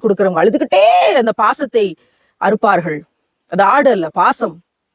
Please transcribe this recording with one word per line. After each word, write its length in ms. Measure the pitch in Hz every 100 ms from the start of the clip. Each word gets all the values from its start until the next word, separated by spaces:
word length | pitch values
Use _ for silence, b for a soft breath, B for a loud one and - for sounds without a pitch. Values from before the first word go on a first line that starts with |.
கொடுக்கறவங்க 360 | 214 196 190 170
அழுதுகிட்டே 680 | 185 247 254 359 659 719 - 302
அந்த 140 | 226 208
பாசத்தை 600 | 220 269 277 233 202 160 _ _ _ -
அறுப்பார்கள். 580 | 185 214 220 180 170 151 - _ _ _ _
அது 160 | 185
ஆடு 280 | 196 254 277
அல்ல, 180 | 208 160
பாசம். 500 | 180 190 254 196 165 _ _ _